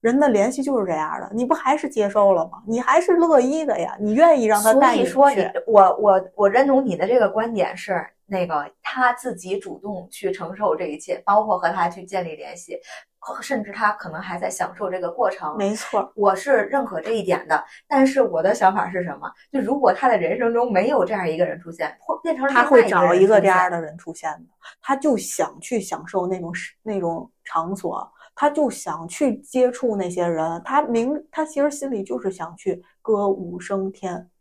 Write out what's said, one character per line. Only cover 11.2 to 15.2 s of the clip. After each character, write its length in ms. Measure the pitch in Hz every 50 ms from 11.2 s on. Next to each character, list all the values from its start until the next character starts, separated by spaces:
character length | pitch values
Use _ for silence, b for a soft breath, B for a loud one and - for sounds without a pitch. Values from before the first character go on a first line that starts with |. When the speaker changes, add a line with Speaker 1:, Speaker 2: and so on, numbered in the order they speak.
| -
Speaker 2:
包 160 | - 202 214 220
括 160 | 220 196 180
和 100 | - 220
他 180 | 208 190 175 180
去 160 | 180 196 180
建 200 | - 196 185 180
立 120 | 165 156
联 200 | - - - -
系， 220 | - - - 180 175 B B B B B B _ _ - - - - 214
甚 220 | - 277 240 208
至 80 | 208 202
他 180 | 220 220 208 208
可 140 | - - 180
能 120 | - 185
还 180 | 190 185 180 175
在 100 | 185 185
享 240 | 180 - 180 - -
受 120 | - 208 185
这 120 | 180 185
个 100 | 180 180
过 180 | 175 -